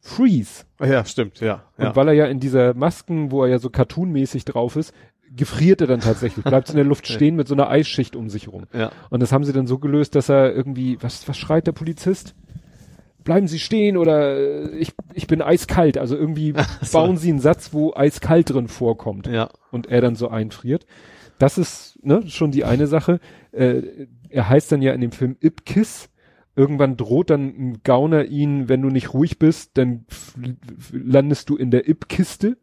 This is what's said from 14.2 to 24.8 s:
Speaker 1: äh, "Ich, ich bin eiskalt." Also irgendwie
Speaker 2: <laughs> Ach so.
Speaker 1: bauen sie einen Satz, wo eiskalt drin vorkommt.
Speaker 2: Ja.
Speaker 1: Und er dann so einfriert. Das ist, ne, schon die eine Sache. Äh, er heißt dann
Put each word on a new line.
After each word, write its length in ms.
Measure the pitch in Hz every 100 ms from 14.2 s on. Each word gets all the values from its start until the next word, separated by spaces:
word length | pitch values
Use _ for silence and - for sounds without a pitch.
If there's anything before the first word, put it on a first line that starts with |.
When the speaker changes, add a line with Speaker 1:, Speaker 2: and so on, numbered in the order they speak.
| 143 139
Speaker 1:
äh, 400 | 143 147 151 156
"Ich, 160 | 160 - -
ich 120 | - -
bin 120 | 160
eiskalt." 560 | 147 170 - - 160 135
Also 200 | 131 143
irgendwie 360 | 156 151 156
Speaker 2:
<laughs> 20 | 147
Ach 280 | - -
so. 140 | 120 165
Speaker 1:
bauen 180 | 165 180
sie 140 | 170
einen 80 | 147
Satz, 320 | 131 165 -
wo 220 | 151 151
eiskalt 560 | - 143 - - 165 165
drin 180 | 135 117
vorkommt. 580 | - 120 110 - 101 -
Speaker 2:
Ja. 200 | 117 113 _ _
Speaker 1:
Und 160 | 120 117
er 140 | 120
dann 140 | 120 113
so 120 | 120
einfriert. 560 | 110 110 - 120 135 _ - - - - _
Das 180 | 139 -
ist, 400 | 170 - - _
ne, 180 | 139 170 190
schon 220 | - 156
die 120 | 139
eine 220 | 113 123 147
Sache. 320 | 156 160 175 - - _
Äh, 540 | - 127 127 - - 135 123 -
er 200 | 135 98
heißt 200 | 139 -
dann 120 | 147